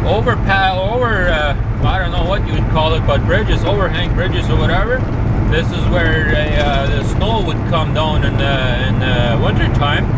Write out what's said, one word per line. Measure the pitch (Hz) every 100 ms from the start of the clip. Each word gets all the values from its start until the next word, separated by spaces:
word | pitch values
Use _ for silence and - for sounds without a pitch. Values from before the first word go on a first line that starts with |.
overpa-, | - 196 226 240 - 196 190 185 190
over, | 240 240 208 175
uh, | 160 147 139 - -
I | 156 190
don't | 185
know | - 170
what | 202 -
you |
would | - -
call | 156 156
it, | 160 -
but | 139
bridges, | - 170 - -
overhang | - 196 180 170 175
bridges | - - - -
or | -
whatever. | - - 226 254 - - - - -
This | 117 -
is | - -
where | - - 165 -
a, | - - -
uh, | 185 175 -
the | - -
snow | - 196 226
would | 170 151 -
come | 175 151
down | 151 156 151
in | 143 -
the, | - - - - -
in | -
the | - - 156 -
winter | - - -
time. | - 143 131 131